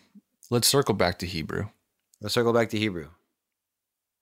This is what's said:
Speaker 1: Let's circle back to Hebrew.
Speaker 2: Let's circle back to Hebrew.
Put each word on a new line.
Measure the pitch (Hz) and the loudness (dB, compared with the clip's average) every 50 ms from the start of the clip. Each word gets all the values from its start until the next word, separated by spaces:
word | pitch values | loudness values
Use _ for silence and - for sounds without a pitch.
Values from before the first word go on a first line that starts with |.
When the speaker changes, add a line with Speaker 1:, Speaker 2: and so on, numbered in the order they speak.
| _ _ _ - _ _ _ _ - - | _ _ _ -20 _ _ _ _ -8 -2
Speaker 1:
Let's | 123 120 113 - | 0 2 2 4
circle | - 143 139 - 110 | 4 4 2 2 0
back | 98 95 87 90 - | 2 2 0 0 -2
to | 95 | -8
Hebrew. | 90 90 80 76 - - 90 110 107 - _ _ _ _ _ _ _ _ _ | -6 -6 -8 -6 -6 -6 -6 -6 -8 -10 _ _ _ _ _ _ _ _ _
Speaker 2:
Let's | 104 104 - | -10 -2 0
circle | 123 117 117 | 2 2 4
back | 113 117 117 98 | 4 4 2 2
to | - 104 | 0 -2
Hebrew. | 107 107 92 85 73 73 82 _ _ _ _ _ _ _ _ _ _ _ _ _ _ _ _ _ _ _ _ _ | -2 -2 -4 -6 -10 -12 -18 _ _ _ _ _ _ _ _ _ _ _ _ _ _ _ _ _ _ _ _ _